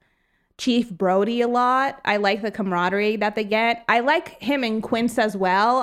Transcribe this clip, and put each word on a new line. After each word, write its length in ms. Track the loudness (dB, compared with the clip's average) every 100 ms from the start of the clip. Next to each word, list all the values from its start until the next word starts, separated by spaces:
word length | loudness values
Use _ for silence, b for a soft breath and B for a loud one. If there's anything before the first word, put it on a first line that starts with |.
| _ _ _ _ _ -6
Chief 320 | 0 0 0
Brody 520 | -2 0 2 2 0
a 60 | 0
lot. 520 | 2 2 2 0 -4 -2
I 120 | 0
like 240 | 0 0
the 80 | -4
camaraderie 680 | -6 -2 0 0 0 0 0
that 180 | -2 -2
they 80 |
get. 400 | -2 0 0 0 0
I 120 | 0
like 420 | 2 0 -2 -8
him 220 | -4 -2
and 180 | -2 -2
Quince 380 | -2 -2 0 0
as 180 | -2 0
well. 420 | 0 2 2 2